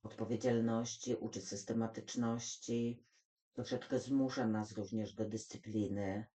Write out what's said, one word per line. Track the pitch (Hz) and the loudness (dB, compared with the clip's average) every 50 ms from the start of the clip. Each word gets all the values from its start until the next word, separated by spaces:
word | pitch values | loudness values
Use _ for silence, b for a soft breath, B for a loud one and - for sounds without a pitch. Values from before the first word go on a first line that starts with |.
odpowiedzialności, | _ - - - 113 107 120 113 - 127 120 117 113 117 113 113 120 120 - - - 123 117 | _ -14 -6 -6 -2 -2 -2 2 4 4 6 6 6 4 4 2 2 0 -4 -6 -2 -2 -2
uczy | - 110 107 - 101 | 0 -2 -4 -6 -6
systematyczności, | 95 - 104 101 - - 113 113 113 110 110 - - - - 127 120 117 117 120 117 - - - - - 120 117 117 117 120 117 117 b b b b _ _ _ _ _ _ - | -8 -6 -8 -8 -4 -2 0 0 0 0 -2 -6 -8 -4 -2 0 2 2 2 0 -2 -6 -8 -8 -4 -2 0 0 0 0 -2 -6 _ b b b b _ _ _ _ _ _ -8
troszeczkę | 120 - 127 123 - - 135 127 | -4 -2 -2 -4 -2 0 0 0
zmusza | 127 123 139 135 131 127 123 139 120 | 2 4 4 4 4 4 2 2 2
nas | 110 107 107 107 - | 4 4 2 0 -2
również | - - 107 - - 110 107 101 - | -4 -6 -4 -2 0 -2 -2 -2 -2
do | - 110 | -2 -2
dyscypliny | 107 107 110 - - - 104 - 110 107 107 104 - 95 101 101 95 95 104 113 - _ | -2 -2 -4 -6 -6 -12 -10 -8 -2 0 2 2 2 2 0 0 0 0 -2 -4 -6 _